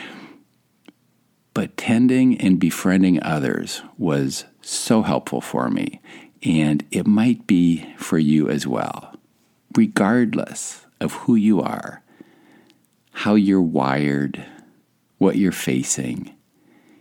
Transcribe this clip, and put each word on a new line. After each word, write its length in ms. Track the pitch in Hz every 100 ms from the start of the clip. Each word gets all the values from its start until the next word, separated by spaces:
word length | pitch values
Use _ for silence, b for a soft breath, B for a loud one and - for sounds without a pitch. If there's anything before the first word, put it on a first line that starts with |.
| B B B B _ _ _ _ - _ _ _ _ _ _ -
But 180 | 101 -
tending 640 | - 113 123 127 127 117
and 200 | 98 90
befriending 600 | 85 - 95 92 92 87
others 580 | - 78 65 50 - - - -
was 480 | 85 71 67 - - _
so 400 | - - - 113
helpful 400 | - 67 - 62
for 300 | - 60 62
me, 280 | 50 50 - B B B B
and 420 | - 80 76 73 -
it 160 | - 90
might 400 | 104 120 117 -
be 480 | 92 87 82 - -
for 220 | - 82
you 280 | 76 78 73
as 200 | 71 69
well. 480 | 62 - - - - _ _ _ _ _ -
Regardless 1080 | 110 - 98 123 113 92 - - - - _ _
of 120 | 113
who 200 | - -
you 260 | 117 104 98
are, 440 | - - - - b b b b b b b b b _ _
how 220 | - 104
you're 260 | 107 98 95
wired, 840 | 85 80 67 67 73 71 71 - B B B B _ _ _ _
what 180 | 95 -
you're 160 | 95
facing, 840 | 80 - 64 - - 64 - - - _ b b b b b